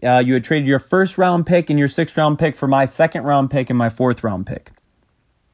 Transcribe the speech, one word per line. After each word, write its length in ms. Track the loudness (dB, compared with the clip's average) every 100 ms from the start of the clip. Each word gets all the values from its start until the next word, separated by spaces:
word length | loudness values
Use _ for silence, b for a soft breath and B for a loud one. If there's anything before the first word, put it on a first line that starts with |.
uh, 220 | 0 2 2
you 100 | 0
had 100 | 0
traded 240 | -2 0
your 100 | 0
first 380 | 0 0 0 0
round 280 | 0 0 2
pick 240 | 0 2
and 80 | 0
your 120 | 0
sixth 260 | -2 -4 0
round 240 | 0 0
pick 160 | -2 -2
for 100 | 0
my 200 | 2 0
second 380 | 0 -2 -2
round 280 | 0 0 0
pick 180 | -2 -2
and 80 | -2
my 120 | -2
fourth 340 | 0 -2 -2
round 240 | -4 -6 -8
pick. 240 | -12 -14 -20 _ _ _ _ _ _ _